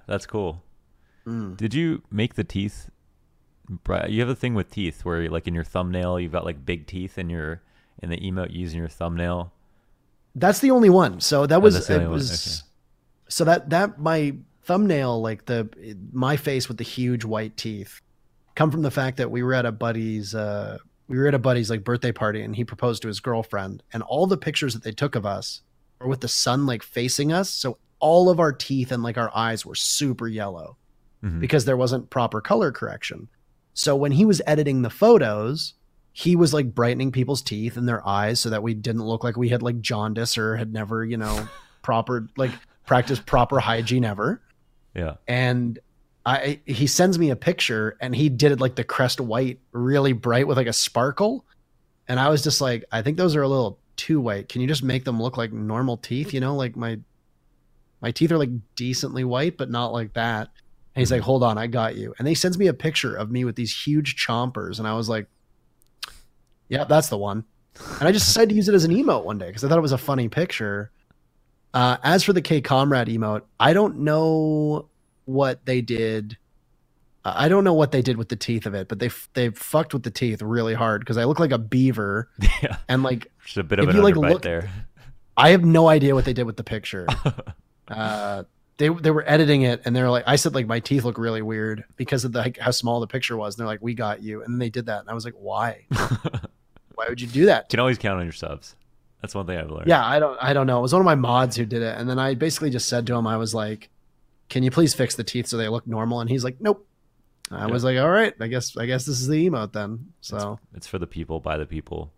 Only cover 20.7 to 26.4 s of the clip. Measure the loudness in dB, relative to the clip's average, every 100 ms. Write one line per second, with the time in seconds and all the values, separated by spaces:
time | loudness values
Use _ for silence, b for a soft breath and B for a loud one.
20.7 | -12 _ _ -6 0 2 2 2 2 0
21.7 | -4 -2 -2 -2 -2 -2 -2 -6 -6 -6
22.7 | -2 -2 -2 -6 -8 -4 -4 -4 -6 -8
23.7 | -12 _ -10 -4 0 0 0 -2 -4 -4
24.7 | -6 -8 -4 -2 -2 -4 -6 -8 -14 _
25.7 | _ _ -10 -6 -4 -4 -2